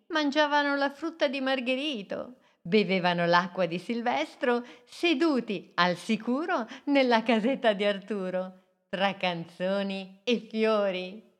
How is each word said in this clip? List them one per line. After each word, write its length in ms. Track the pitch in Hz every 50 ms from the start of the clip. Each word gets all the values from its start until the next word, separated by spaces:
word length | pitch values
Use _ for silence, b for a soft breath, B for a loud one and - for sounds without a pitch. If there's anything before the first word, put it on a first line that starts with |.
| b b
mangiavano 680 | 349 311 302 285 262 302 302 285 294 294 285 285 285
la 140 | 277 277 277
frutta 380 | 277 - 320 330 330 - 320 277
di 120 | 254 277
Margherito, 960 | 262 262 269 262 240 247 262 262 285 311 277 208 190 - - - - - 247 - b b b b
bevevano 680 | - 170 180 220 202 170 190 185 170 180 175 175 170
l'acqua 400 | 170 175 175 185 185 - 185 180
di 120 | 165 165 185
Silvestro, 880 | 185 - 233 240 226 247 247 285 311 302 - - 302 247 240 240 240 B B B B
seduti 880 | B - - - 349 320 254 330 330 285 240 233 226 202 165 - - -
al 220 | - 175 180 175
sicuro 720 | 175 - - 220 214 220 233 247 277 330 359 359 285 220 B B B B
nella 380 | 285 285 277 262 247 233 220
casetta 500 | 226 247 240 220 196 262 269 269 240 226
di 120 | 208 190 208
Arturo, 800 | 208 202 196 190 - 220 202 185 185 180 185 185 185 - - _ _ _ _ _ -
tra 280 | - 180 196 196 185
canzoni 1040 | 190 185 180 175 170 165 - - - 185 185 196 202 196 196 190 196 190 185 190 -
e 180 | - 247 240 196
fiori. 800 | 220 - - 220 220 220 220 208 202 196 180 185 185 185 196 220 - _ _